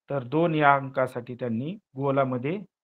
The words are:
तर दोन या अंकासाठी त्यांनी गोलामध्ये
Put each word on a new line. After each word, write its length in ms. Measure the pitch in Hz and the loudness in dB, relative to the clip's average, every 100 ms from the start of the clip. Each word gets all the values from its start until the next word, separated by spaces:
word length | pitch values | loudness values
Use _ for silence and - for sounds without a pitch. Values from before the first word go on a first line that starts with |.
| - | -6
तर 120 | 143 | -6
दोन 320 | 120 151 170 | -2 0 2
या 200 | 156 143 | 4 6
अंकासाठी 600 | 139 135 135 127 127 117 | 6 2 -2 -2 -4 -10
त्यांनी 440 | 120 123 113 143 214 _ 135 | -8 -4 -4 -4 -10 _ -6
गोलामध्ये 640 | 139 135 131 127 131 202 185 _ | -2 2 2 0 -4 -6 -8 _